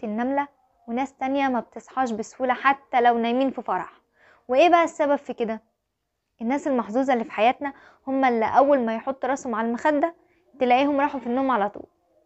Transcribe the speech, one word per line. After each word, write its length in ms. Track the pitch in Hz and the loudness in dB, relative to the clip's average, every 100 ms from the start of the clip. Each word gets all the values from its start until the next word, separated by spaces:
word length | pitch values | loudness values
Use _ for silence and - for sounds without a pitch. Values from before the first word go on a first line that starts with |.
النملة 440 | 226 214 247 277 285 _ _ _ - | -4 -4 -2 -2 -4 _ _ _ -8
وناس 260 | 233 262 | -6 -6
تانية 340 | - 262 277 269 | -6 -4 -2 0
ما 120 | 247 | -2
بتصحاش 520 | 214 226 - - 262 | -4 -14 -10 -4 -2
بسهولة 420 | 220 214 - 254 | -4 -8 -4 -4
حتى 480 | 247 262 277 _ 262 | 0 0 0 _ 2
لو 160 | 240 233 | 4 2
نايمين 340 | 233 240 269 | 0 0 -2
في 100 | 247 | -4
فرح؟ 300 | 226 185 170 - _ _ _ _ - | -6 -6 -6 -16 _ _ _ _ -2
وإيه 220 | 254 339 | 4 6
بقى 140 | 339 | 6
السبب 320 | 320 - 285 285 | 2 0 0 0
في 180 | - | -4
كده؟ 280 | 240 226 220 - _ _ _ _ _ _ _ | -6 -6 -6 -14 _ _ _ _ _ _ _
الناس 260 | 226 285 294 | -4 -2 0
المحظوظة 460 | 254 196 226 269 | -2 -2 -2 0
اللي 100 | 247 | 0
في 80 | - | -2
حياتنا 420 | - 220 262 285 - - _ - | 0 0 0 -6 -12 -20 _ -6
هم 180 | 269 262 | 0 0
اللي 200 | 233 214 | 2 2
أول 340 | 208 277 285 | 4 4 4
ما 160 | 226 226 | 0 -4
يحط 300 | 269 262 247 | -6 -6 -4
راسهم 300 | 269 254 220 | -4 -4 -4
على 120 | 226 | -2
المخدة 480 | 233 311 294 330 339 _ _ _ - | 0 0 2 0 -4 _ _ _ -4
تلاقيهم 420 | 247 254 285 277 | 2 4 2 0
راحوا 180 | 285 285 | -2 -4
في 80 | 233 | -4
النوم 240 | 247 269 | -2 0
على 180 | 240 202 | 0 -2
طول. 160 | - - _ _ _ | -6 -18 _ _ _